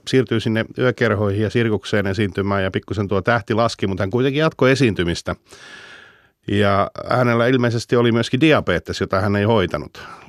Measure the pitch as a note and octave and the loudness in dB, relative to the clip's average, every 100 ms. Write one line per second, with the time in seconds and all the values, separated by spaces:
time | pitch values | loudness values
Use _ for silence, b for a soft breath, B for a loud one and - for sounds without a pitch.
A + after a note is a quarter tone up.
0 | - C3 A#2+ A2+ A#2 A2 - - B2+ A#2 | 0 0 2 0 -2 -2 -4 -2 -2 2
1 | A#2 G#2 G#2 G2 G#2+ A#2+ A2+ G#2 - G#2+ | 0 2 0 0 -2 0 0 -2 -2 -2
2 | G2 F#2+ G2+ G#2+ G2 G2 F#2+ G#2 - G2 | -2 -2 -2 -2 -2 -2 -2 -4 -6 -4
3 | G2 G2 F2+ A#2 - A2 A#2 - G2 F#2 | -2 -2 0 -2 0 0 0 -2 -4 -2
4 | G2 A#2+ C3+ C#3 D#3 - B2+ C3+ B2 F#2 | -2 -2 0 0 -2 2 2 4 2 0
5 | E2+ E2 - - _ B B B B B | -2 -4 -6 -10 _ B B B B B
6 | B B B B - G2+ G2+ G2 F#2 - | B B B B -4 0 2 2 0 -4
7 | - B2 B2 A#2 A#2+ C3 A#2+ A#2 - A#2+ | -2 0 2 2 2 2 0 -2 0 2
8 | A#2+ A#2 A#2 B2+ D#3 C#3+ - E2+ - - | 2 2 0 2 2 2 2 -2 -2 -6
9 | F2+ F#2+ G#2 G2+ G2+ A2+ F2 D#2 - - | -2 -2 0 2 2 2 2 -2 -8 -14
10 | B B | B B